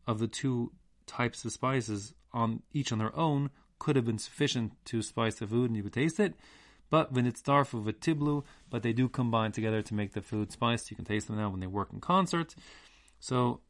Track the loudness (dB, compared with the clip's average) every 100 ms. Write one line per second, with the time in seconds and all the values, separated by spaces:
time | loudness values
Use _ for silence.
0 | -2 0 0 -2 0 0 -2 -6 _ _
1 | -12 -2 -2 -2 -8 -4 0 0 0 -4
2 | -6 -16 _ -2 -2 -2 -4 -4 0 0
3 | 0 0 2 2 0 -6 _ -8 2 2
4 | 2 0 -4 0 0 2 -2 -6 -4 -4
5 | -2 0 -2 -2 -2 2 2 0 -2 0
6 | 0 2 0 0 -18 -20 -20 -18 2 2
7 | 4 2 2 0 2 4 4 -2 -4 -2
8 | 0 0 2 0 -4 -14 -8 -4 0 2
9 | 2 2 0 2 0 0 0 0 -2 -2
10 | -4 -6 -6 -4 -4 0 0 0 -4 -12
11 | -4 -2 -2 -2 -2 -4 -4 -4 -4 -6
12 | 0 2 2 0 -4 -8 -20 -20 -20 -20
13 | _ -14 -2 2 2 0 _